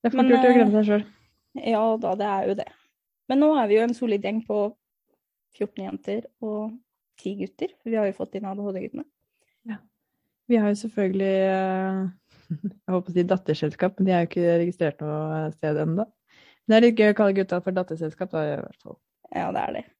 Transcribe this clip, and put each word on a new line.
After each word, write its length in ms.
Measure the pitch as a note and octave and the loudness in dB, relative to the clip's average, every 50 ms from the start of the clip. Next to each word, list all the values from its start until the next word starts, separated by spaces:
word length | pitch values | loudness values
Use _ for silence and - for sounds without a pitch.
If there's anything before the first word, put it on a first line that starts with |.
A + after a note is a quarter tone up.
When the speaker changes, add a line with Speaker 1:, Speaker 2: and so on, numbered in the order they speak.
| - | 0
Speaker 1:
Det 100 | A#3 A#3 | 0 2
er 20 | |
Speaker 2:
Men, 80 | B3+ A#3+ | 4 6
Speaker 1:
fort 60 | C4 | 6
gjort 140 | B3+ C4 C4 | 6 6 8
å 40 | B3 | 8
Speaker 2:
eh, 40 | B3 | 8
Speaker 1:
glemme 160 | A#3+ A3+ G#3 | 8 6 6
seg 140 | G#3 G#3+ G#3+ | 4 4 4
selv. 200 | G#3 G#3 G#3 G#3+ - _ _ _ _ _ _ _ _ _ | 4 2 0 0 -4 _ _ _ _ _ _ _ _ _
Speaker 2:
ja 420 | C4+ - A3+ A3+ G#3+ A3 A3+ A3 | -8 -4 -2 0 0 2 0 0
da, 180 | A3 A3+ F#3+ F#3 | 0 -2 -4 -2
det 100 | G#3 G3+ | -2 -2
er 220 | G#3 G3 G3 G3 | -4 -2 -2 -2
jo 80 | G3 G3 | -2 -4
det. 120 | G#3 - - _ _ _ _ _ _ _ _ _ _ _ - | -4 -6 -12 _ _ _ _ _ _ _ _ _ _ _ -2
Men 100 | B3+ C#4 | 2 4
nå 100 | D4 D4+ D#4 C#4+ A#3 | 4 4 4 2 2
er 40 | |
vi 80 | G#3 G#3 | 4 4
jo 60 | A3 A#3 | 4 4
en 100 | A#3+ A#3+ | 2 -2
solid 280 | - B3+ A#3 G#3 G3+ | -2 -2 -2 -2 -2
gjeng 240 | G3+ G3 G#3+ A3 A3+ | -2 -4 -4 -4 -4
på 280 | - G#3 G#3 G3+ G#3+ G#3+ _ _ _ _ _ _ _ _ _ _ _ _ _ _ _ _ | -2 -2 -2 -2 -2 -4 _ _ _ _ _ _ _ _ _ _ _ _ _ _ _ _
fjorten 280 | _ G#3 G#3 _ - F#3+ F#3+ | _ -8 -8 _ -12 -10 -10
jenter 320 | F#3+ G3 _ - G3+ A3+ A#3 - _ _ | -10 -10 _ -6 -6 -6 -8 -12 _ _
og 360 | A#3 G#3+ G#3+ G#3 G#3+ A3 A3 B3 _ _ _ _ _ _ _ | -10 -8 -6 -6 -8 -8 -10 -14 _ _ _ _ _ _ _
ti 180 | _ - F#3+ G3+ | _ -10 -10 -8
gutter, 340 | G3+ F#3+ G3 _ - D#4 F#4+ _ _ | -6 -8 -10 _ -10 -10 -10 _ _
for 80 | _ A#3 | _ -4
vi 60 | A3+ | -2
har 80 | A3 G#3+ | 0 -2
jo 60 | G3 F#3+ | -2 -2
fått 220 | - G3 - - | -6 -10 -10 -8
inn 100 | F#3+ G#3 | -10 -8
A 80 | F#3+ G3 | -8 -8
D 60 | G3+ | -8
H 100 | G3+ G3+ | -8 -6
D-guttene. 320 | F#3+ F#3 G3 - - - D4+ _ _ _ _ _ _ _ _ _ _ _ _ | -6 -8 -10 -10 -10 -12 -14 _ _ _ _ _ _ _ _ _ _ _ _
Speaker 1:
Ja. 100 | A3+ G#3+ - _ _ _ _ _ _ _ _ _ _ _ _ _ | -14 -14 -14 _ _ _ _ _ _ _ _ _ _ _ _ _
Vi 80 | - A#3+ | 0 0
har 140 | A3+ G#3 G#3 | 2 2 2
jo 180 | G#3 G#3 - | 0 -2 -6
selvfølgelig, 480 | A3+ - - G3+ F#3 F#3+ F#3+ F#3+ G3 F#3+ F#3+ F#3+ F#3+ | -8 -4 -2 -2 0 0 0 0 0 2 2 2 2
eh, 560 | F#3+ F#3+ F#3+ F#3+ F#3+ F#3+ F#3+ F#3+ F#3+ F#3+ F#3+ F#3 F3+ _ _ _ _ _ _ _ | 0 0 0 -2 -2 -2 -2 -2 -2 -4 -4 -6 -8 _ _ _ _ _ _ _
<laughs> 140 | E3 D3+ - | -10 -8 -8
jeg 300 | G3+ - _ _ - F#3 | -10 -10 _ _ -4 -4
håper 160 | F3+ F3+ F3+ | -4 -4 -2
å 20 | E3+ | -2
si 100 | F3+ F3 | -2 2
datterselskap, 760 | F3 F#3 F#3 - - D#3 - - D3+ - - - F#3 F#3+ - | 2 0 -2 0 -4 -4 -2 -2 -6 -2 -2 -2 -2 0 0
men 60 | F#3+ | 0
de 60 | F#3+ F#3 | 2 2
er 100 | F3 E3+ | 2 0
jo 60 | E3+ | 0
ikke 280 | - F3+ F3 E3+ E3+ E3+ | -2 0 2 2 2 2
registrert 420 | E3+ F3 F3+ _ F3 D3+ - - | 2 -2 -2 _ -2 -2 -2 -4
noe 500 | D3+ D3+ D3+ D3+ D#3 D#3 D#3 D#3 D#3 D#3 | -8 -6 -6 -6 -6 -4 -4 -4 -6 -6
sted 240 | D#3 _ - D#3 D3+ | -6 _ -4 -2 -2
ennå. 300 | D3 D#3 D#3+ D#3+ F#3+ A3 - _ _ _ _ _ _ - - _ _ _ - | 0 -2 -2 -2 -2 -4 -6 _ _ _ _ _ _ -20 -20 _ _ _ 4
Det 60 | A3 | 6
er 40 | A3 A#3+ | 6 6
litt 140 | A#3+ A3+ A3 | 6 6 6
gøy 100 | G#3+ G#3 | 4 4
å 60 | G#3 | 4
kalle 160 | G#3 G#3+ G3+ G3 | 4 2 2 4
gutta 240 | G3 F#3+ F#3+ F3+ F3+ F3+ | 2 0 -2 -2 -4 -4
for 80 | G3 F#3 | -2 -4
datterselskap, 560 | F#3 F3+ - D#3+ D#3+ E3+ D#3 D#3+ _ F#3 F#3 | -4 -4 -4 -6 -8 -6 -8 -8 _ -10 -6
da, 120 | - D#3+ D#3 | -4 -4 -4
i 120 | D3+ D3 - | -2 -4 -6
hvert 220 | - - - _ _ | -8 -12 -16 _ _
fall. 120 | - - _ _ _ _ _ _ - - | -20 -20 _ _ _ _ _ _ -10 -8
Speaker 2:
Ja, 140 | - - F#2+ | -6 -4 -4
det 60 | - - | -4 -4
er 140 | - - - | -4 -4 -6
det. 100 | - - _ _ | -8 -12 _ _